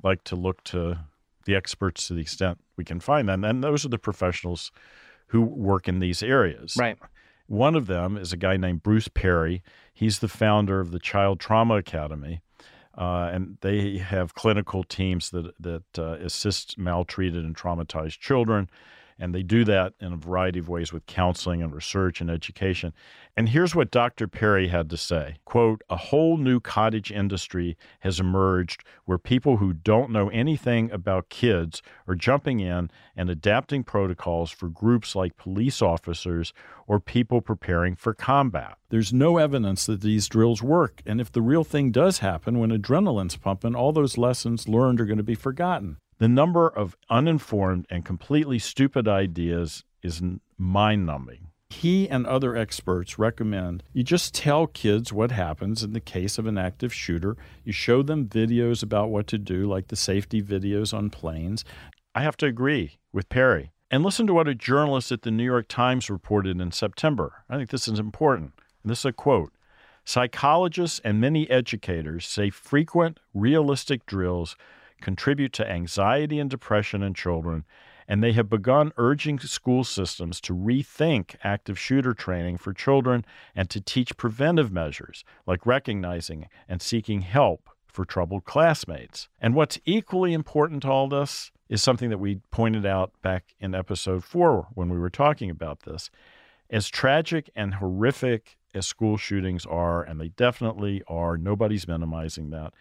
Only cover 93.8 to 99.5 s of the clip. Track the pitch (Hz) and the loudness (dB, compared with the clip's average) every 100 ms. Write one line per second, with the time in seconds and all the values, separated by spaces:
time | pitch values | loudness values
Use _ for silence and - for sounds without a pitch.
93.8 | 92 92 - 92 - 175 175 107 - 98 | -4 -6 -2 -4 -2 2 4 4 -2 -6
94.8 | 87 87 90 - 143 147 95 80 80 73 | -4 -2 -4 2 2 2 -6 -8 -10 -10
95.8 | - 78 - _ _ - _ _ - 110 | -14 -14 -16 _ _ -20 _ _ -4 -4
96.8 | 101 - 131 151 160 165 - - 101 95 | -2 0 4 4 2 -4 -6 -6 -6 -4
97.8 | 95 92 117 - 127 113 _ _ _ 101 | -4 0 0 0 -2 -2 _ _ _ -8
98.8 | - - 110 107 - 101 92 | -8 -2 0 0 -2 -2 -2